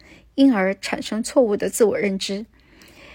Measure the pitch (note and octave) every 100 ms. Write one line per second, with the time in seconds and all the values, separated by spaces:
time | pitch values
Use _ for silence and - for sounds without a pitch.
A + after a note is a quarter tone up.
0 | _ - _ - C4+ G#3+ F#3+ F#3+ - -
1 | - G#3+ B3 C#4+ A#3 G3+ G3 - A#3+ -
2 | G#3 F#3+ - G3 A#3 _ _ _ - _
3 | -